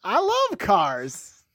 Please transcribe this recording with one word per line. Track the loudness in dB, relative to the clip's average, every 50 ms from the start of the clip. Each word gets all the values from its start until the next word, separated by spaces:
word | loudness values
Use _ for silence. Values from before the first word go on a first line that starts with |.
| _
I | 0 0 2
love | 2 2 2 2 0 0 -2 -6
cars. | 0 2 2 4 4 2 -2 -4 -8 -10 -12 -14 -18 -20 -20 _ _ _